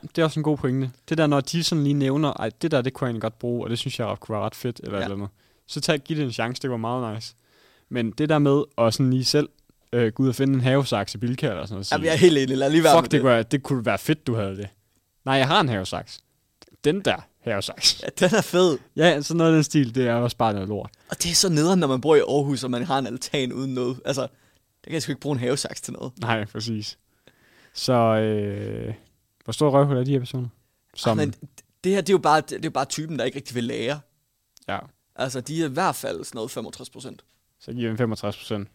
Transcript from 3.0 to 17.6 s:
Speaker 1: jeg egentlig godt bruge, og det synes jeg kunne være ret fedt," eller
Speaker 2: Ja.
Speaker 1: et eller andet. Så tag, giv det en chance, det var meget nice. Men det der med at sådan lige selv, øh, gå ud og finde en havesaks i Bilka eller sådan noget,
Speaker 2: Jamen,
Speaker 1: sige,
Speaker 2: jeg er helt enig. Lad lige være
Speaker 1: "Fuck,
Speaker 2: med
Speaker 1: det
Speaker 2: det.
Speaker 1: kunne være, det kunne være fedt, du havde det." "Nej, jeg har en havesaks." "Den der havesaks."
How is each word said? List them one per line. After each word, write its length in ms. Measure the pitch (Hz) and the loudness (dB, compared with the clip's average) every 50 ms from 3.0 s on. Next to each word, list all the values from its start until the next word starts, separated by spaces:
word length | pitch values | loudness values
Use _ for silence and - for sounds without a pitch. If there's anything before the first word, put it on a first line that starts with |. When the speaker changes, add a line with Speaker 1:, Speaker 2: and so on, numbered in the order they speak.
| 135 | -4
Speaker 1:
jeg 40 | 123 | -4
egentlig 120 | 113 110 | -2 -4
godt 180 | 110 113 - _ | -4 -6 -6 _
bruge, 240 | - 120 120 120 - | -6 -4 -4 -4 -2
og 40 | 113 | -4
det 100 | 117 - | -4 -4
synes 200 | - 131 - - | -4 -6 -4 -4
jeg 180 | 117 101 101 - | -4 -4 -4 -6
kunne 140 | - - 110 | -6 -6 -4
være 100 | 104 101 | -4 -4
ret 100 | 110 - | -4 -6
fedt," 240 | - - 123 117 - - | -6 -6 -6 -6 -6 -8
eller 100 | 107 104 | -6 -4
Speaker 2:
Ja. 20 | 98 | -4
Speaker 1:
et 40 | - | -4
eller 120 | 101 98 | -4 -6
andet. 140 | 101 101 101 - _ _ _ _ _ _ | -6 -8 -10 -12 _ _ _ _ _ _
Så 140 | - - 151 | -12 -8 -4
tag, 180 | - - 160 147 | -2 0 -2 -2
giv 180 | - - 160 | -2 -4 -4
det 60 | 151 143 | -2 -2
en 80 | 123 110 | -4 -2
chance, 280 | - 113 117 127 - | -4 -4 -4 -4 -6
det 80 | - 131 | -6 -4
var 80 | 123 | -4
meget 380 | 113 110 117 123 127 123 110 107 | -4 -2 -4 -4 -4 -4 -6 -8
nice. 200 | 113 113 - - _ _ _ _ _ _ _ _ _ _ _ | -10 -12 -16 -20 _ _ _ _ _ _ _ _ _ _ _
Men 220 | 131 123 117 110 | -4 -2 -2 -2
det 180 | 104 - 151 151 | -2 -2 0 2
der 100 | 160 147 | 4 4
med 240 | 147 143 139 147 147 - _ | 6 6 4 4 2 -2 _
at 160 | - 117 113 - | 2 2 2 4
sådan 160 | - 135 127 127 | 2 2 2 2
lige 120 | 131 123 | 2 0
selv, 240 | - - 147 147 - - _ _ _ _ _ _ _ - | 2 2 2 0 0 -8 _ _ _ _ _ _ _ 0
øh, 200 | 120 117 110 113 | 0 2 2 2
gå 100 | - 135 | 2 0
ud 60 | 131 | 0
og 60 | 120 | 2
finde 180 | - 135 135 135 | 2 2 2 2
en 80 | 131 | 2
havesaks 540 | 123 131 131 143 135 - 117 101 98 - - | 2 4 4 2 2 2 0 -2 -2 -4 -6
i 20 | |
Bilka 300 | 101 123 120 127 - 160 | -4 -4 -4 -2 -2 -2
eller 180 | 127 95 78 82 | -4 -4 -4 -6
sådan 80 | 98 104 | -8 -8
noget, 180 | 95 98 - | -10 -4 -2
Speaker 2:
Jamen, 100 | 143 156 160 | -2 0 0
Speaker 1:
sige, 40 | |
Speaker 2:
jeg 60 | 165 160 | 0 4
er 40 | - | 6
helt 180 | 185 175 156 | 6 6 8
enig. 200 | 139 135 123 135 | 6 2 0 0
Lad 120 | 131 135 139 | 0 2 4
lige 140 | 156 170 160 | 4 6 8
være 100 | 156 143 | 8 8
Speaker 1:
"Fuck, 80 | - | 8
Speaker 2:
med 20 | 127 | 6
Speaker 1:
det 80 | - | 4
Speaker 2:
det. 100 | 156 131 | 2 2
Speaker 1:
kunne 100 | 127 131 | 4 4
være, 120 | 120 113 113 | 4 4 2
det 200 | - - 139 - | 0 -2 -2 0
kunne 220 | - 143 123 110 | -2 -4 -2 0
være 120 | 117 101 | -2 -2
fedt, 300 | 98 - - 156 151 _ | -2 0 -2 -2 -2 _
du 80 | 131 117 | -2 -2
havde 220 | 113 101 98 98 | -2 -2 -4 -6
det." 100 | 98 101 98 - _ _ _ _ _ _ _ _ _ _ | -8 -10 -12 -14 _ _ _ _ _ _ _ _ _ _
"Nej, 100 | 135 135 | 0 2
jeg 120 | 139 127 | 2 2
har 140 | 139 170 208 | 4 4 2
en 80 | 170 131 | 2 2
havesaks." 500 | 113 95 92 - - 87 - - - - _ _ _ _ _ _ _ _ - _ _ _ - | 0 -2 -4 -6 -8 -8 -10 -12 -18 -20 _ _ _ _ _ _ _ _ -20 _ _ _ 0
"Den 180 | 147 170 202 | 0 0 2
der 140 | 190 135 95 80 - _ _ _ | 0 0 -2 -2 -6 _ _ _
havesaks." 600 | _ 120 107 98 | _ -4 -4 -4